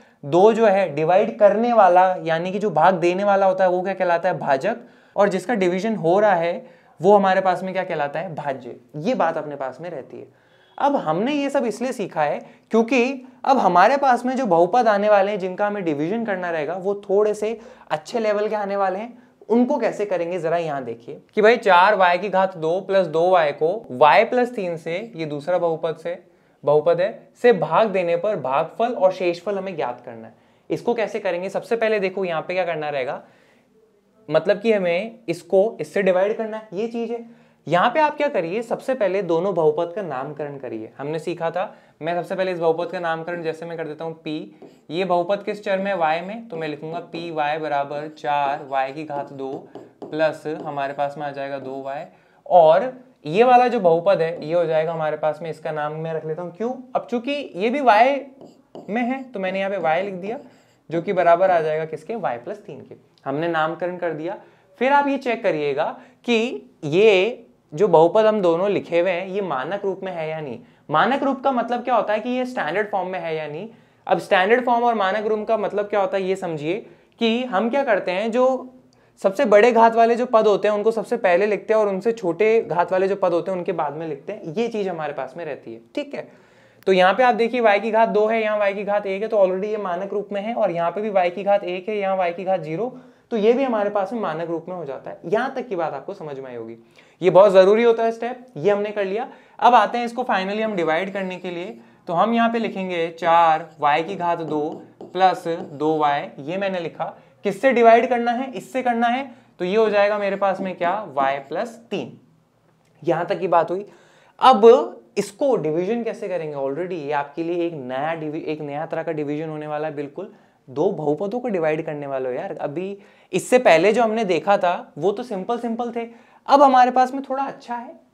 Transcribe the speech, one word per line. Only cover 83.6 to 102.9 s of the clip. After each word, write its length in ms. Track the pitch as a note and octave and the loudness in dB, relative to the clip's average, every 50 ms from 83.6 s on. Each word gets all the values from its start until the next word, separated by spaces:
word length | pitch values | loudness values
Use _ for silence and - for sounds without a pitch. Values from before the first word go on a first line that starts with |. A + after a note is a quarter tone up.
| F3 F#3 F#3 | -4 -4 -4
बाद 180 | E3 D#3+ C#3+ C#3+ | -4 -4 -4 -6
में 140 | D#3 E3 D#3 | -8 -8 -8
लिखते 240 | D3 C3+ - - G3 | -10 -10 -10 -12 -14
हैं, 100 | G#3+ - | -12 -12
ये 220 | E3 D3 G3+ A#3 A#3 | -8 -6 -4 -4 -4
चीज 200 | A3+ G#3+ G3+ F#3+ | -4 -4 -4 -4
हमारे 240 | F3 E3 D#3 D3 C#3+ | -4 -6 -6 -6 -6
पास 220 | C3+ C3+ B2+ - | -8 -10 -10 -10
में 80 | E3+ E3+ | -12 -10
रहती 300 | D#3 C3+ - - A#2 A2+ | -10 -10 -10 -12 -16 -18
है, 60 | A2+ - _ - | -18 -18 _ -8
ठीक 200 | D4 C#4+ C#4+ C#4 | -8 -8 -8 -10
है। 140 | F3+ - - - _ _ _ _ _ _ _ _ _ _ | -12 -14 -14 -20 _ _ _ _ _ _ _ _ _ _
तो 60 | - F#3+ | 2 4
यहाँ 220 | F#3 F3+ F#3 G3 | 4 6 4 4
पे 80 | F#3+ B3+ | 4 4
आप 120 | B3 A#3+ | 4 4
देखिए 280 | G3+ A#3 A3+ A#3 B3 A3+ | 2 0 0 0 2 4
y 180 | A3 G3+ G#3 | 4 4 2
की 100 | G#3 A3+ | 2 0
घात 180 | G#3 A3 A3+ A3+ | 2 2 2 4
दो 180 | F#3+ G#3 G#3 | 4 2 2
है, 160 | G#3+ A3+ A3+ A3 | 2 2 0 0
यहाँ 160 | G#3+ G#3+ G#3 | -2 0 0
y 140 | G#3 G3+ G3+ | 0 0 -2
की 100 | G3+ G#3 | -2 -4
घात 220 | G3 G3+ G#3 G#3 | -2 -2 -2 -2
एक 160 | G3 F#3+ G3 G#3+ | -4 -4 -4 -4
है, 60 | G#3+ | -2
तो 80 | A3 | 2
already 300 | G#3 G3 F#3 F#3 F#3+ F#3+ | 4 4 4 2 0 -4
ये 100 | G#3+ G#3+ G#3+ | -4 -4 -6
मानक 340 | G3+ F#3+ F3 F3 G3 G3 G#3 | -4 -6 -6 -6 -6 -6 -6
रूप 160 | G#3 G3 - G3+ | -6 -6 -6 -6
में 80 | G3+ G3 | -6 -6
है। 120 | A3 A#3 | -6 -2
और 160 | A#3+ A3 F#3+ | -2 -2 0
यहाँ 200 | E3+ E3+ E3+ E3+ | 0 -2 -2 -2
पे 100 | E3+ G3 | -4 -4
भी 100 | G#3+ A3 G3 | -6 -2 0
y 180 | F#3+ F3+ F3+ | 0 0 0
की 120 | F3+ G3+ G3 | -2 -2 0
घात 200 | G3 G3+ G3+ E3+ | 0 2 2 0
एक 240 | F3+ F3+ F#3+ F3+ A3 | -2 -6 -6 -6 -6
है, 80 | G#3+ | -6
यहाँ 220 | G#3 G3 F#3+ F#3+ F#3+ | -4 -2 -2 -2 0
y 140 | F#3 F3 E3+ | -2 -2 -4
की 100 | F#3+ F#3+ | -4 -4
घात 160 | F3+ F#3+ F#3 D#3 | -2 -2 -2 -2
ज़ीरो, 340 | D3+ D#3 E3 A3 B3 B3 - - - _ _ _ _ A#3 | -6 -6 -6 -6 -6 -8 -12 -18 -20 _ _ _ _ -4
तो 40 | |
ये 160 | A3+ G3 A3 B3 | 2 2 4 4
भी 120 | C4 C#4 | 4 2
हमारे 260 | C4 A#3 G#3+ G3+ G3+ | 0 0 0 -2 -2
पास 220 | G3+ G#3 G3 F#3+ B3 | -2 -2 -2 -4 -4
में 80 | A#3 | -6
मानक 280 | G3+ F3 D#3 D#3+ E3+ E3 | -6 -6 -4 -6 -6 -6
रूप 180 | E3+ D#3+ E3 - | -6 -8 -8 -10
में 60 | F#3 | -10
हो 80 | F3+ D#3+ | -10 -10
जाता 260 | C3+ C3 B2+ - - | -10 -12 -12 -12 -14
है। 80 | G2+ - - | -16 -14 -6
यहाँ 260 | E3+ F3+ A3 B3 B3 B3+ | -2 -2 -2 -2 -4 -6
तक 140 | C4 A#3+ B3+ | -8 -8 -6
की 80 | G#3 | -6
बात 160 | E3+ E3 D3+ D3 | -4 -4 -4 -6
आपको 200 | C3+ B2+ - G3 | -8 -10 -12 -14
समझ 240 | - E3 D3+ C#3+ C3+ | -12 -12 -12 -12 -12
में 80 | C3+ | -12
आई 100 | B2+ B2 | -12 -12
होगी। 200 | A#2+ A2+ A2+ A#2 A2+ - _ _ _ _ _ _ _ | -12 -12 -14 -14 -18 -20 _ _ _ _ _ _ _
ये 100 | D#3+ F3+ | 0 4
बहुत 220 | E3 F3 G3+ G#3 F#3 | 8 8 8 10 8
जरूरी 300 | F#3+ F#3 F#3+ G#3 A3 A#3+ | 8 8 8 6 6 6
होता 220 | A#3 A3+ A3+ A3+ | 4 4 4 2
है 80 | A3+ A3+ | -2 -2
स्टेप, 340 | A3+ A#3 A#3 B3 - - - _ | -4 -6 -8 -8 -10 -14 -16 _
ये 140 | D3+ C#3+ G3 | -2 0 0
हमने 200 | G3+ G3+ G#3 G#3+ | 2 2 0 -4
कर 140 | G#3 G#3+ G3+ | -4 -4 -4
लिया। 240 | F#3+ F#3+ G#3+ B3+ C#4+ - - _ _ _ - | -2 -4 -4 -6 -8 -12 -18 _ _ _ 0
अब 160 | - A#3+ B3 | 4 6 6
आते 240 | A#3 G#3 G3+ G#3 A#3+ | 6 4 4 0 -4
हैं 60 | A#3+ | -6
इसको 180 | A#3 A#3 A#3+ B3 | -6 -6 -6 -4
finally 360 | - A3+ F#3+ F#3+ F#3+ G3+ G#3+ | -2 -2 -2 -2 -2 -4 -4
हम 140 | A3 A3 G#3+ | -4 -2 -2
डिवाइड 360 | F#3+ E3 D#3 D#3 E3 F#3+ G3 F#3+ | -2 0 0 0 0 -2 -4 -4
करने 240 | G3+ F#3+ F#3 F#3 | -6 -6 -6 -8
के 140 | F3+ F3+ F#3 | -8 -10 -10
लिए, 280 | F3 E3+ F3 G#3 A#3 A#3 - - _ _ _ - | -8 -8 -10 -10 -12 -16 -20 -20 _ _ _ -4
तो 40 | F3 | 0
हम 220 | E3 G3 A3+ A#3 | 0 2 2 2
यहाँ 140 | A#3 A#3 A3+ | 2 2 0
पे 80 | A#3 A#3 | 0 -2
लिखेंगे 500 | A3+ G3 - F#3+ F#3+ F#3 | -4 -4 -4 -6 -6 -4